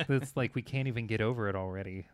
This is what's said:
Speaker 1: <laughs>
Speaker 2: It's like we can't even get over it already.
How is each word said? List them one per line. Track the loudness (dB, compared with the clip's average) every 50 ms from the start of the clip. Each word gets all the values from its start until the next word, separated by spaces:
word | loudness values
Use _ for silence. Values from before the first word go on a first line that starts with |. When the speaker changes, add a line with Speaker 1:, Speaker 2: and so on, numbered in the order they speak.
Speaker 1:
<laughs> | 2 4
Speaker 2:
It's | 4 2 2 0 -2
like | 0 0 0 0
we | -2 -4
can't | -2 -2 -2 0 0
even | 0 -2 0
get | 0 2 2
over | 2 2 2 2 0 0
it | 0
already. | 0 -2 -2 -4 -4 -6 -6 -6 -8 -10 -8